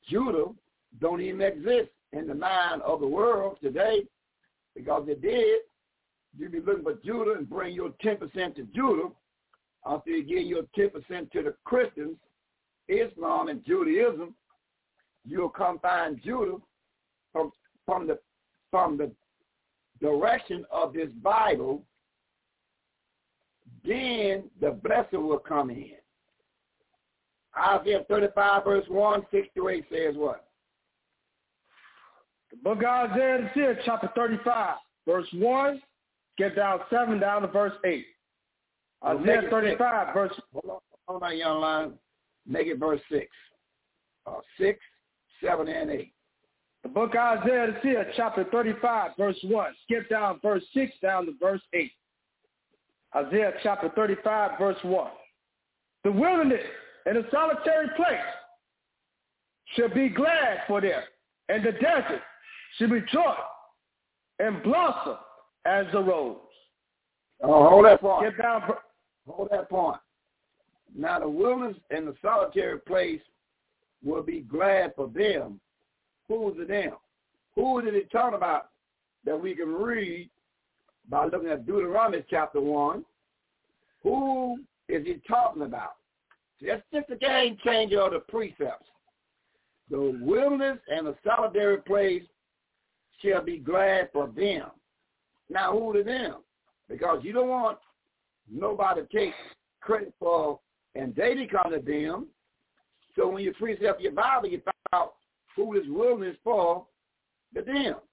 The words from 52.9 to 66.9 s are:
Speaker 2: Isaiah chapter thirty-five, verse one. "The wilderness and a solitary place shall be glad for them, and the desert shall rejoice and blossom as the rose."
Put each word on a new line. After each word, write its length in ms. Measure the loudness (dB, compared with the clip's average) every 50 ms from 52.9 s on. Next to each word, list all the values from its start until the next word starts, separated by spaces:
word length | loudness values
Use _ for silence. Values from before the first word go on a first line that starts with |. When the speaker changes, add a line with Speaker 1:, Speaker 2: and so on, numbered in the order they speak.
| _ _ _ _ -2
Speaker 2:
Isaiah 360 | -2 -2 0 0 2 2 0 -2 -2
chapter 280 | -2 -2 -2 -2 -4 -4 0
thirty-five, 640 | 0 0 0 0 -2 -2 -2 0 2 0 0 0 0
verse 200 | 0 0 0 -2
one. 300 | -2 0 0 0 0 -4 -10 -18 -20 _ _ _ _ _ _ _ _ _ _ _ _ _ _ _ -2
"The 80 | 0
wilderness 520 | 2 4 4 4 4 4 4 4 2 2 -2 -8 -12 -16 -20 -20 -20 -6 _
and 120 | 0 0 0
a 120 | 0 0
solitary 580 | 0 2 2 2 0 0 2 2 2 2 2 0 0
place 240 | 0 2 2 0 -2 -4 -8 -10 -14 -16 -20 -20 _ _ _ _ _ _ _ _ _ _ _ _ _ _ _ _ _ _ _ _ _ _ -8 -2
shall 180 | 0 0 2
be 160 | 2 2 0 0
glad 500 | 2 2 2 2 2 2 2 0 -2 -2 -4
for 140 | -2 -2 0
them, 220 | 0 0 -2 -2 -6 -10 _ _ _ _ _ _ _ -2
and 160 | -2 0 0
the 80 | 0
desert 500 | 0 2 2 2 2 2 0 -2 -6 -8 -8 -16 -20 -20 -20 -20 -20 -20 -20 -20 -4 0
shall 100 | 2 2
rejoice 500 | 2 2 0 0 2 4 4 4 2 -2 -6 -12 -14 -18 -20 -20 _ _ _ _ _ _ _ _ _ _ _ _ _ -2
and 240 | 0 0 0 0
blossom 560 | 0 2 4 4 4 2 0 -2 -4 -6 -6 -8 -12 -20 -20 -20 _ _ _ _ _
as 200 | 2 2 2 0 2
the 80 | 0 2
rose." 380 | 2 4 2 2 0 -4 -6 -10 -16 -20 _ _ _ _ _ _ _ _